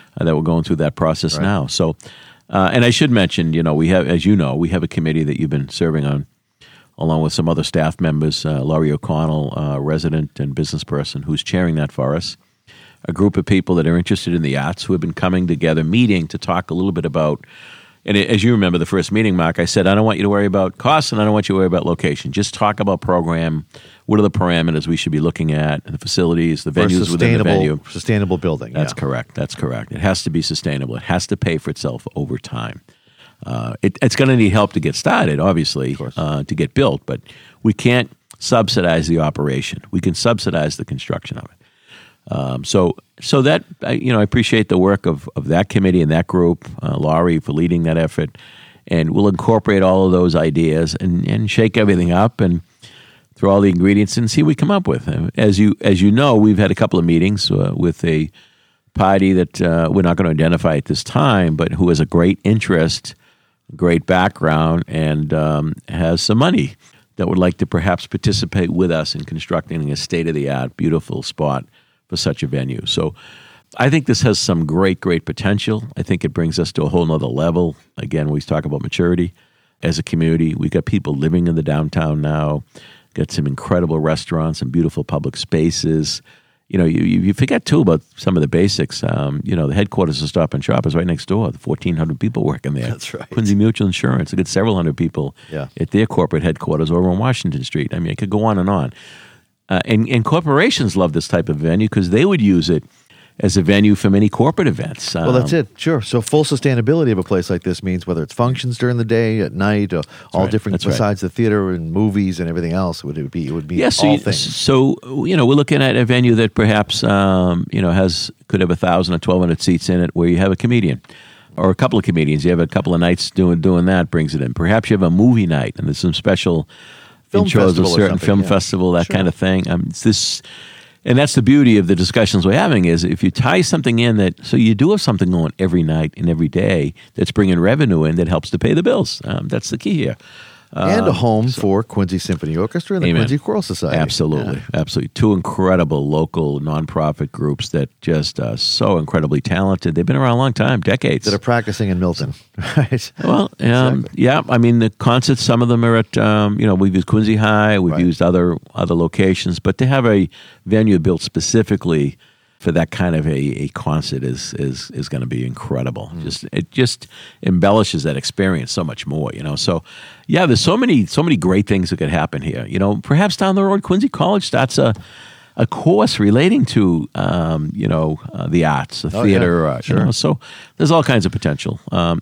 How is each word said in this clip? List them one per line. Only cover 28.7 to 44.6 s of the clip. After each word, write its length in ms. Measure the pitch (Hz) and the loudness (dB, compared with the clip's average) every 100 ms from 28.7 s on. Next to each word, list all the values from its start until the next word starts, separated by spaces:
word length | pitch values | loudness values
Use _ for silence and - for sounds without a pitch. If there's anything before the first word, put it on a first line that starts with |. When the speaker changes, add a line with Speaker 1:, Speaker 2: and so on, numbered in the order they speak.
Speaker 1:
That's 200 | 76 76 - | -4 -4 -4
Speaker 2:
yeah. 40 | |
Speaker 1:
correct. 360 | 69 62 - - | -4 -4 -8 -8
That's 180 | 71 | -10
correct. 380 | - 64 60 57 | -6 -6 -6 -10
It 80 | - | -4
has 240 | 95 92 | -2 -2
to 60 | 90 | -2
be 120 | 78 | -4
sustainable. 540 | - 76 80 69 65 58 | -4 -4 -4 -4 -6 -8
It 80 | |
has 200 | - 87 - | -4 -4 -2
to 80 | 101 | -4
pay 200 | - 80 | -2 -2
for 120 | - | -6
itself 340 | 73 67 60 - - | -8 -8 -8 -10 -8
over 200 | 71 - | -6 -8
time. 440 | - - 57 - _ _ _ _ - _ - | -8 -10 -10 -12 _ _ _ _ -20 _ -10
Uh, 280 | 120 117 113 | -8 -8 -2
it, 160 | 98 - | -4 0
it's 140 | 127 - | -2 2
gonna 200 | 135 127 | 2 4
need 140 | 104 | 4
help 220 | 104 101 | 4 2
to 80 | - | 0
get 160 | 78 - | -4 -2
started, 420 | - 233 82 71 | 0 0 0 2
obviously, 540 | 92 82 76 69 65 | 2 2 -2 -4 -6
Speaker 2:
Of 60 | 69 | -6
course. 160 | 64 - | -8 -6
Speaker 1:
uh, 240 | 76 73 | -4 -4
to 120 | 69 76 | -4 -4
get 180 | 73 | -2
built, 280 | - 131 71 - | 2 0 0 -6
but 140 | 64 - - - _ | -10 -10 -20 -20 _
we 100 | 113 | -2
can't 380 | 101 120 123 123 - _ - | 2 2 2 0 -10 _ -12
subsidize 640 | - 120 98 101 87 82 78 | 0 2 2 0 2 2 2
the 140 | 82 | 0
operation. 640 | 76 - 71 65 - - - | 0 -2 -4 -4 -6 -12 -6
We 80 | 90 | -4
can 140 | 92 | -2
subsidize 640 | 80 117 110 95 82 76 - | 0 0 0 -2 -2 -4 -4
the 60 | |
construction 540 | - 65 - - - - | -10 -10 -8 -8 -8 -14
of 60 | |
it. 60 | - _ _ _ _ - - _ - | -14 _ _ _ _ -20 -20 _ -8
Um, 320 | 69 65 64 | -6 -4 -6
so, 320 | - 98 90 - _ - | 0 2 2 -2 _ -14
so 180 | - 139 | 0 2
that, 240 | 131 170 - - | 4 0 -2 -10
I, 100 | - | -4
you 200 | 120 127 | -2 0
know, 80 | 117 | 0
I 20 | |
appreciate 460 | 101 123 110 113 | 2 2 2 2